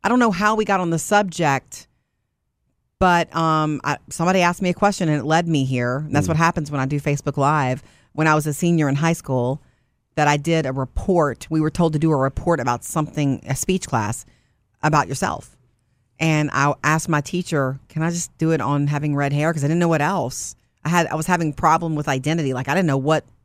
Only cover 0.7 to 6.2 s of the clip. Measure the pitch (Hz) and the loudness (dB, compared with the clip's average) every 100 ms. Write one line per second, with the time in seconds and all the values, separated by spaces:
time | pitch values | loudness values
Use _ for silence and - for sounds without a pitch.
0.7 | 190 175 165 - 208 202 165 156 135 _ | 0 0 -2 2 2 2 0 0 0 _
1.7 | - - _ _ _ _ _ _ _ _ | -20 -20 _ _ _ _ _ _ _ _
2.7 | _ _ _ 190 175 170 165 160 156 156 | _ _ _ 2 2 0 0 2 2 0
3.7 | 151 - 147 - - 170 190 175 175 185 | -2 -4 -6 -8 -2 0 2 2 0 -4
4.7 | 175 208 202 170 151 139 160 170 151 131 | 2 0 2 0 0 2 0 2 0 0
5.7 | 127 123 131 156 143 | -2 -2 -4 -2 -2